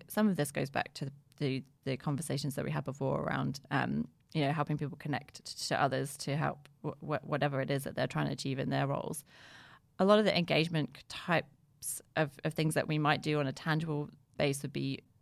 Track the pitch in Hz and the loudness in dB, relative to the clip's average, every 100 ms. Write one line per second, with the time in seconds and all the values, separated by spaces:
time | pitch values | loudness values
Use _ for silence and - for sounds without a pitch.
0 | - - 214 175 147 143 139 139 - - | -2 2 2 2 0 0 -2 -2 -4 -6
1 | 139 139 _ - 143 131 131 _ - 131 | -8 -10 _ -4 -2 -2 -6 _ -6 -4
2 | - 139 - 135 143 143 135 151 143 139 | -2 -2 -2 -2 -2 -4 -4 -4 -4 -4
3 | 135 143 147 143 139 139 - 143 123 143 | -2 -2 -2 -2 -2 -4 -4 -2 0 -2
4 | 151 _ _ 160 139 156 147 151 143 - | -4 _ _ -2 0 0 0 -2 -4 -6
5 | 147 131 - - - - - 151 139 131 | -4 -4 -6 -18 -14 -8 -2 2 2 2
6 | 135 - - 139 143 - - _ 147 - | -2 -4 -4 0 0 -4 -14 _ -8 -8
7 | 147 151 - 147 143 135 135 139 139 - | -4 -4 -2 0 0 0 0 -2 -2 -2
8 | 139 156 143 135 139 135 139 139 139 139 | -2 0 -2 -2 -4 -2 0 0 0 -2
9 | - - - - - - - - _ - | -4 -8 -12 -20 -20 -20 -20 -20 _ 2
10 | 190 208 208 - 170 147 165 165 143 - | 6 8 6 4 4 4 4 2 -2 -6
11 | - - - 165 - _ _ - - - | -14 -8 0 0 0 _ _ -14 -10 -10
12 | - - 147 - 160 151 160 151 - 151 | -4 0 0 0 -4 2 2 2 2 2
13 | 147 143 151 151 135 139 170 156 160 147 | 4 4 2 2 0 -2 0 0 0 -2
14 | 147 - _ - 147 139 139 139 135 135 | -4 -10 _ 0 0 2 -4 -4 -4 -4
15 | - _ | -10 _